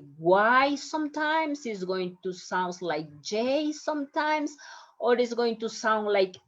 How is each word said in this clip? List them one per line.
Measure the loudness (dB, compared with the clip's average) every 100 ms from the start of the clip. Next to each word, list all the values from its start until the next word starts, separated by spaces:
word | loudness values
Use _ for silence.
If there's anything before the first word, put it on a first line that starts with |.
| -6 -4
Y | 4 6 6 6 4 0
sometimes, | -4 -4 -4 -2 0 0 0 -4 -6
it's | -6
going | -4 -2 -4 -6
to | -8
sound | -8 -4 -2 -2 -4
like | -4 -4 -6 -12
J | -6 -2 0 0 0
sometimes, | -4 -4 -4 -4 -2 0 0 -2 -8 -20 -20 -20 -4
or | 2 2
it's | 2
going | 0 -2 0
to | -6
sound | -4 0 0 2
like | 2 2 0